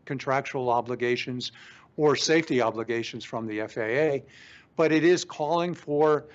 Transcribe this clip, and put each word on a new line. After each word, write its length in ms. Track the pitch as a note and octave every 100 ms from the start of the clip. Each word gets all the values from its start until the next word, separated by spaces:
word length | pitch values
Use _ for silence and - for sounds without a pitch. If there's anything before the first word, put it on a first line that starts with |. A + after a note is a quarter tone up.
contractual 640 | - C#3 C#3+ C3+ C3+ C#3 B2
obligations 800 | A#2+ A#2 B2 A#2+ B2 C3+ B2 A#2+ - - - _ -
or 200 | D3+ C3
safety 460 | - D#3+ E3 C3+
obligations 600 | A2+ A2 A2 A#2 A2+ A#2+
from 220 | - A#2+ A2+
the 140 | G#2+
F 160 | G#2+ -
A 40 |
A. 440 | A2 B2+ D#3 C#3 C3 - - - _ -
But 160 | D#3+
it 120 | D#3
is 200 | D#3+ F3+
calling 500 | - - D3+ E3+ F3
for, 520 | D#3+ - D3 D#3 D3 D3